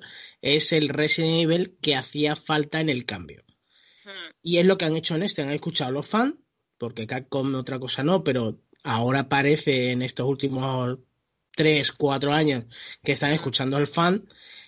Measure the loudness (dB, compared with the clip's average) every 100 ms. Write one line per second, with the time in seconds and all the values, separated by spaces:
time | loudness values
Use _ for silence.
0 | -8 -20 -20 -8 0 2 2 2 0 0
1 | 0 2 2 2 2 2 -2 -4 -2 -2
2 | -2 -2 -2 -2 -2 -2 0 -2 -2 -2
3 | -4 -10 -12 -18 _ _ _ _ _ _
4 | -18 -16 -16 _ 0 4 4 4 2 -2
5 | -2 -2 -2 -2 -4 -4 -4 -4 -2 -4
6 | -2 0 0 -2 _ _ _ -10 -10 -8
7 | -8 -8 -6 -4 -2 -4 -4 -8 -6 -2
8 | 2 2 2 0 0 -4 _ _ -4 0
9 | 2 2 2 2 4 2 2 2 2 0
10 | -4 -4 -2 -2 -2 -2 -2 -2 -2 -6
11 | _ _ _ _ _ 2 4 4 2 0
12 | 0 2 2 4 4 2 -4 -16 -20 -12
13 | -2 0 2 0 0 -2 0 0 0 2
14 | 2 2 -4 -20 -20 -20